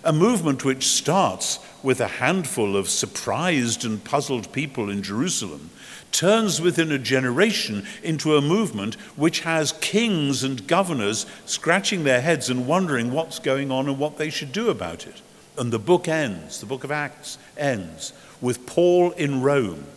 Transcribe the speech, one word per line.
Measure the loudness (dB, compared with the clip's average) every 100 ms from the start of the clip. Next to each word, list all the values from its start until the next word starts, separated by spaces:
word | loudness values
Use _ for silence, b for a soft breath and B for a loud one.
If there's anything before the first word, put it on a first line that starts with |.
A | 2
movement | 4 4 4 0 0
which | 0 0 0
starts | 0 2 2 2 0 -4 -6 B B
with | 0 2
a | 0
handful | 0 0 2 -2 0 2 2
of | 0
surprised | -2 -4 -4 -2 0 2 2 0 -2
and | -4 -6
puzzled | -2 -2 0 -4 -4
people | -6 -4 -4 -4
in | -4
Jerusalem | -4 -2 -2 -2 -6 -10 -14 B B B B
turns | 0 4 4 2 2
within | 2 2 0
a | 0
generation | 2 2 2 2 2 2 -4 -6 B B
into | -4 -2 4
a | 4
movement | 4 2 2 -2 -6 -8 B
which | 0 0 0
has | 0 0 0 -2
kings | -2 0 2 0 0 0
and | -2 -4 0
governors | 2 2 0 0 -2 -6 B -8
scratching | -4 2 2 2 0
their | 2 4
heads | 4 0 0
and | -2 2
wondering | 2 2 0 0
what's | -2 -4 -4
going | -2 0 0
on | 0 0
and | 0
what | -2 -2
they | -6
should | -4 -6
do | -2 -2
about | -2 -4 -8 -14
it. | -18 -20 B B -6
And | -2
the | -2
book | 4 2 4
ends, | 0 0 -4 -10 -14
the | -10
book | -8
of | -6
Acts | -4 -6 -10 -16 -16 B -4
ends, | -2 -2 -6 -12 -14 B B B
with | -4 -4 -2
Paul | 4 6 6 4
in | 2 -2 2
Rome. | 4 4 2 -4 -12